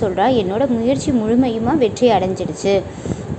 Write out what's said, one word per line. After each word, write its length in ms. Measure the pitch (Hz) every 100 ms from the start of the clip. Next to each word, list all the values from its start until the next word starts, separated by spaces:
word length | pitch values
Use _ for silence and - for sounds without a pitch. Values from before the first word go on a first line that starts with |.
சொல்றான், 420 | 214 180 220 254
"என்னோட 240 | 185 202 269
முயற்சி 440 | 233 233 269 -
முழுமையுமா 640 | 247 214 240 262 226 233 302
வெற்றி 340 | 226 196 247
அடைஞ்சிடுச்சு" 680 | 196 185 185 180 156 196 196 175 - - - -